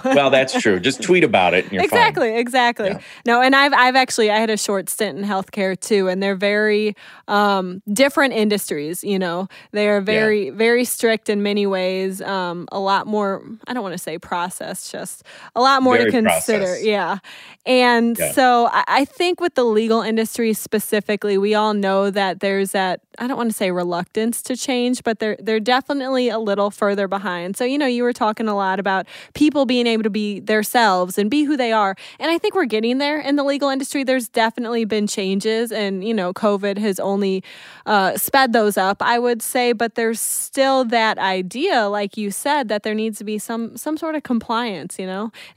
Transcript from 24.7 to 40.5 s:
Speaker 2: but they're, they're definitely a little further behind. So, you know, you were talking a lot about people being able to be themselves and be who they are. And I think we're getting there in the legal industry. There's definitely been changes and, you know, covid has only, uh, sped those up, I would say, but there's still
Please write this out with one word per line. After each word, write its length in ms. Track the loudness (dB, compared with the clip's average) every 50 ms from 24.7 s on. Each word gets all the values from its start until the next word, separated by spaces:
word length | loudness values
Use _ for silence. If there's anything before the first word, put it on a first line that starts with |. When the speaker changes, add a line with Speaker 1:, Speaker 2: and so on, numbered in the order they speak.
| -2 0 0 0 -2 -2 -2
Speaker 2:
but 160 | -4 -4 -2
they're, 160 | -4 -4 -4 -4
they're 200 | -4 -2 -2 -2
definitely 720 | 0 0 0 0 0 -2 -4 -4 -2 -2 -2 0 0 0
a 100 | -2 -2
little 320 | -2 -2 0 0 0 -2
further 360 | -2 0 0 0 0 0 -2
behind. 480 | -2 -2 -4 -4 -4 -6 -4 -6 -6 -4
So, 60 | -4 -4
you 120 | -2 -2
know, 80 | 0 0
you 180 | 0 0 0 0
were 100 | -2 -2
talking 340 | 0 -2 -2 -2 -2 -2
a 80 | -2 -2
lot 240 | 0 0 0 -2 -2
about 260 | -2 0 -2 -2 -4 -6 -12 -20 -20 -10 -2
people 320 | 2 2 2 4 2 2
being 220 | 2 2 2 2
able 160 | 2 0 0 0
to 60 | -2
be 300 | -2 -2 -4 -4 -6 -6
themselves 800 | -4 -2 0 0 0 0 2 4 4 4 4 2 0 0 0
and 120 | -2 0 2
be 140 | 2 2 2
who 120 | 2 0
they 140 | 0 0 0
are. 240 | 2 2 2 0 -2 -4 -10 -20 -10 -6
And 120 | -2 0
I 60 | 0
think 180 | 0 0 0 0
we're 100 | 0 0
getting 320 | 0 0 0 0 0 0
there 220 | 0 0 -2 -2 -2
in 160 | -2 0 0
the 80 | 0 2
legal 260 | 0 0 0 0 0
industry. 340 | 0 -2 -4 -4 -4 -2 0
There's 240 | 0 0 0 -2 -2
definitely 560 | 0 0 0 2 0 -4 -6 -4 -2 -2 -2
been 220 | 0 0 0 -2
changes 640 | -2 -2 -2 -2 -2 -2 0 0 0 0 0 -2 -2
and, 320 | -4 -4 -4 -4 -4 -4 -4
you 100 | -2 -2
know, 200 | -2 -2 -4 -2
covid 440 | 0 0 0 0 0 -2 -4 -2
has 220 | -2 -2 -2 -2 -2
only, 440 | -2 -2 -2 0 0 -2 -2 -4 -6 -10 -16 -20 -20 -20 -20 -10 -2
uh, 320 | 0 2 2 2 2 0
sped 360 | -2 -2 2 2 4 4 4 4
those 240 | 2 2 2 2
up, 240 | 2 0 0 0 0
I 180 | 0 0 0 2
would 220 | 0 0 -2 -2
say, 300 | -4 -4 -2 0 2 0 0
but 220 | 0 -2 -4 -2
there's 240 | -2 -2 -2 -2 -4
still 640 | -4 -6 -6 -6 -8 -4